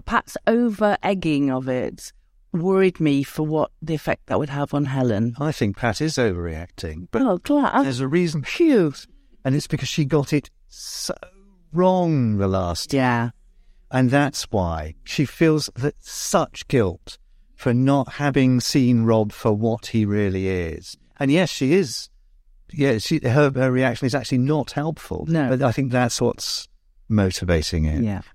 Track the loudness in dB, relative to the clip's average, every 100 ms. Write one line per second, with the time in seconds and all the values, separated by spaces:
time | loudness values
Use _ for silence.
0 | -4 -4 -4 -4 0 2 0 0 0 0
1 | -2 -2 0 0 0 -2 -2 -4 -4 -8
2 | -18 _ _ _ -8 -4 0 4 2 2
3 | 0 2 -2 -4 -2 -2 -2 -6 -6 -6
4 | -4 -6 -2 -2 -2 -4 -4 -2 -2 0
5 | 0 0 -2 -2 -4 -2 -2 0 -2 -2
6 | -4 0 0 0 -6 -8 -10 -12 -10 -10
7 | -6 0 0 0 2 2 2 2 0 0
8 | 0 2 2 -2 -6 0 4 4 2 -2
9 | -18 -20 _ -6 -2 -2 -2 -6 -4 -2
10 | 2 0 2 -2 -2 _ _ -18 -14 -10
11 | -8 -10 -14 _ -20 _ _ 2 4 4
12 | 2 2 2 2 2 0 -2 -4 -2 2
13 | 2 2 -2 -6 _ _ _ _ -6 0
14 | 2 4 0 -4 -4 -2 -2 -4 -8 -12
15 | -8 -2 -2 2 2 2 -2 -4 -6 -6
16 | -16 -10 -2 0 0 -8 -2 0 0 -2
17 | -14 -20 _ _ _ -4 0 2 4 2
18 | 0 -4 0 2 4 2 2 2 4 4
19 | 4 2 2 0 0 0 0 -4 -2 0
20 | 0 0 0 -2 -2 -2 -4 -8 -14 -20
21 | _ -4 2 2 2 -2 2 2 0 -6
22 | -12 _ _ _ _ -20 -14 -2 0 0
23 | 0 -2 2 4 4 2 0 2 0 0
24 | -2 -2 -2 0 2 0 -2 -4 -6 -8
25 | -10 -8 -2 0 2 2 2 0 0 0
26 | 0 0 0 0 -8 -8 -10 _ _ _
27 | 0 2 2 0 0 0 2 0 0 0
28 | -2 -4 -8